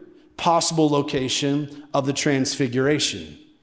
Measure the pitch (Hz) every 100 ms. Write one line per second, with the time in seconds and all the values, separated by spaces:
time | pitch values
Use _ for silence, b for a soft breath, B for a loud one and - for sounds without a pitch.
0 | - B B - 180 165 - 160 151 143
1 | 143 143 131 - 139 143 143 - - 143
2 | 135 135 151 139 131 - 131 123 135 151
3 | - 95 78 - - _